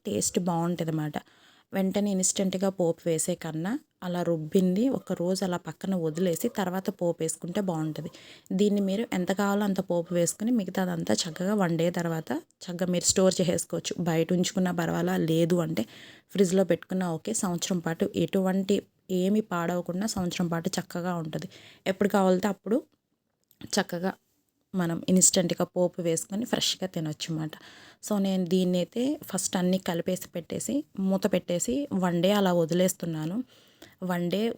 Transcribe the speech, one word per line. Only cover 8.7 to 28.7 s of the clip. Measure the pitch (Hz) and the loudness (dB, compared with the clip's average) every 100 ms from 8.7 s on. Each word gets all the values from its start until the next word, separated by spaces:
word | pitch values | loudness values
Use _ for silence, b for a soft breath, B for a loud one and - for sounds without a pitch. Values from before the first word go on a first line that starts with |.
| 202 | 2
మీరు | 190 196 240 | 0 -2 -2
ఎంత | 190 175 | -2 -2
కావాలో | 196 202 202 208 | 0 0 2 0
అంత | 190 | 0
పోపు | - 175 165 | 0 -2 0
వేసుకుని | 175 170 - 220 | 0 0 0 0
మిగతాదంతా | 247 185 190 185 170 170 | 0 0 -2 -2 -2 0
చక్కగా | 214 175 156 185 | 0 -2 -4 0
వన్ | 214 175 165 | 2 2 4
డే | 170 | 2
తర్వాత | 175 170 160 160 302 - _ | 2 0 -2 -4 -6 -8 _
చక్కగా | - 175 180 | -12 -4 0
మీరు | 175 - | 2 2
స్టోర్ | 202 190 185 | 4 4 4
చేసేసుకోవచ్చు. | 180 170 - 165 - - | 2 0 -2 -6 -6 -4
బయట | 170 165 165 | 0 2 2
ఉంచుకున్నా | 180 185 - 185 | 2 2 0 0
పర్వాలా, | 175 165 170 175 185 | 0 0 0 0 0
లేదు | 165 165 165 175 | 2 2 4 2
అంటే | 160 165 226 B B B _ | 0 -2 -6 B B B _
ఫ్రిడ్జ్లో | 185 185 190 185 | 0 2 4 2
పెట్టుకున్నా | 170 - 185 180 | 0 -2 -4 -2
ఓకే. | 160 - | -4 -4
సంవత్సరం | 226 190 175 - 185 | -4 -2 -2 -2 -2
పాటు | 165 165 196 196 | -2 -2 -2 0
ఎటువంటి | 165 196 185 190 190 202 - _ - | 0 2 2 0 2 0 -2 _ -4
ఏమీ | 185 185 214 | 0 2 2
పాడవకుండా | 214 175 170 175 175 180 220 | 0 -2 -2 -2 -4 -4 -4
సంవత్సరం | 196 180 - 175 | -2 -2 -2 -2
పాటు | 170 180 | -2 -2
చక్కగా | - 175 180 175 175 | -4 -6 -6 -4 -4
ఉంటుంది. | 156 160 170 B B B - | -4 -6 -8 B B B -4
ఎప్పుడు | 190 202 | 0 2
కావాలితే | 202 190 180 208 | 4 4 4 2
అప్పుడు | 196 190 240 - _ _ _ _ _ _ _ | -4 -2 -2 -2 _ _ _ _ _ _ _
చక్కగా | - - 185 175 185 - _ _ _ _ _ | -6 -4 -2 -4 -4 -6 _ _ _ _ _
మనం | 190 170 165 - | -2 -2 -2 2
ఇన్స్టెంట్గా | 185 - - 175 170 175 | 6 6 6 2 0 0
పోపు | 180 180 - | 2 0 0
వేసుకొని | 170 165 - 196 240 | -2 -2 -2 -6 -2
ఫ్రెష్గా | - - - 185 | 0 0 -2 -4
తినొచ్చు | 175 156 151 - | -4 -4 -4 -6
అన్నమాట. | 156 156 - B B B B | -4 -6 -10 B B B B
So | - 208 | -4 0
నేను | 196 190 175 | 2 0 2
దీన్నైతే | 185 180 | 2 4